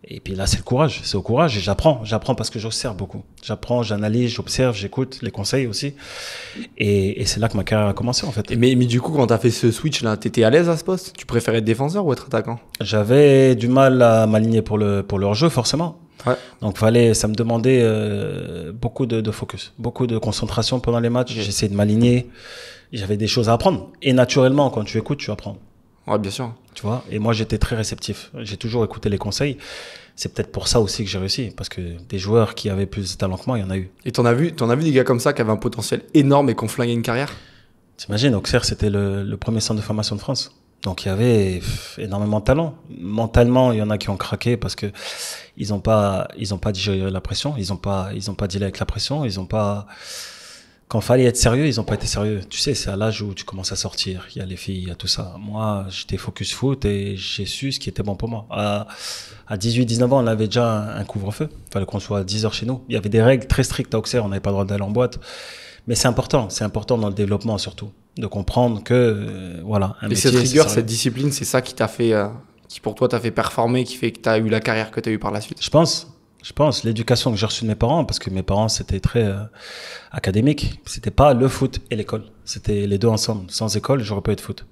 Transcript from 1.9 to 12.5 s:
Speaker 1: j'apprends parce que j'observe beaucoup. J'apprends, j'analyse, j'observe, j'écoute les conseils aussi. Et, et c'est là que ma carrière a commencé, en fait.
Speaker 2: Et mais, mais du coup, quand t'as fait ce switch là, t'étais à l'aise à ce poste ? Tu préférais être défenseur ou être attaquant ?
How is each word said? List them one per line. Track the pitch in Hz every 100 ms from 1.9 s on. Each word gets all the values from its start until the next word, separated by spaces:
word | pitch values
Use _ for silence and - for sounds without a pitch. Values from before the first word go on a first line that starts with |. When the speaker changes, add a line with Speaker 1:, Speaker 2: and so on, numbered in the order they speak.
| 131
Speaker 1:
j'apprends | 107 110 -
parce | 123 147
que | 113
j'observe | 110 - 131 95
beaucoup. | 95 - - -
J'apprends, | - 107 - 123
j'analyse, | 113 104 107 110 123
j'observe, | 110 92 - 131 101
j'écoute | 98 - 127 -
les | 113
conseils | - 101 135 123
aussi. | 101 143 139 - - - - - - - -
Et, | 104 101 95 -
et | 101
c'est | -
là | 110
que | 101
ma |
carrière | 90 110 104
a |
commencé, | 95 120 113 -
en |
fait. | 120 -
Speaker 2:
Et | 117
mais, | 120 127
mais | 123
du | 120
coup, | -
quand | 151 117
t'as | 113
fait | 120
ce | 110 117
switch | 113 156 135
là, | 113 107
t'étais | 113 123
à | 110
l'aise | 143 170
à | 165
ce |
poste ? | - 185 - -
Tu | -
préférais | 120 - 113
être | 107
défenseur | 113 139 196 180
ou |
être | 123 -
attaquant ? | 110 110